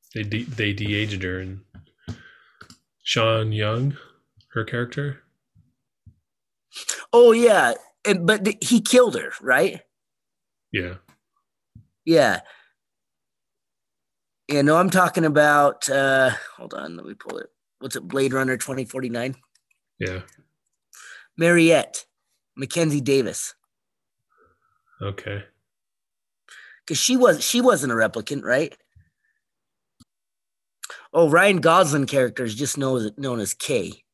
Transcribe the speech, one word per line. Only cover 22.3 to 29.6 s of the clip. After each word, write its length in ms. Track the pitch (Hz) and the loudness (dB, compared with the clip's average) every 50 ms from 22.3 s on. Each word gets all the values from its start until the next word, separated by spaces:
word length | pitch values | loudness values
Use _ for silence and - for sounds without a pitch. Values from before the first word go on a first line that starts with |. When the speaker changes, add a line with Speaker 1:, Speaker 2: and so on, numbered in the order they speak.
| _ _ _ _ _ | _ _ _ _ _
Speaker 2:
Mackenzie 440 | - 135 131 - 170 165 160 143 147 | -14 -12 -8 -4 -2 -2 0 -2 -2
Davis. 540 | 127 135 139 135 120 92 82 - - - - _ _ _ _ _ _ _ _ _ _ _ _ _ _ _ _ _ _ _ _ _ _ _ _ _ _ _ _ _ | 0 0 0 0 0 -2 -6 -10 -12 -14 -14 _ _ _ _ _ _ _ _ _ _ _ _ _ _ _ _ _ _ _ _ _ _ _ _ _ _ _ _ _
Speaker 1:
Okay. 420 | 104 101 98 - - 104 101 101 - _ _ _ _ _ _ _ _ _ _ _ _ _ _ _ _ _ _ _ _ _ - - - - - _ _ | -12 -12 -12 -12 -12 -12 -12 -12 -14 _ _ _ _ _ _ _ _ _ _ _ _ _ _ _ _ _ _ _ _ _ -20 -20 -20 -20 -20 _ _
Speaker 2:
'Cause 120 | - 160 135 | -8 -6 -2
she 180 | - 240 254 | 0 0 2
was, 280 | 254 254 220 165 139 - | 4 4 4 4 2 -2
she 160 | - - 240 | -2 -2 2
wasn't 320 | 247 254 214 151 147 131 | 2 2 2 2 -2 -4
a 40 | 117 | 0
replicant, 480 | 113 110 107 - 117 104 - 143 139 - | 0 0 0 -2 -6 -8 -8 -10 -8 -4
right? 320 | 104 123 135 165 143 - _ _ _ _ _ _ _ _ _ _ _ _ _ _ _ _ _ | -2 -2 -2 -2 -4 -10 _ _ _ _ _ _ _ _ _ _ _ _ _ _ _ _ _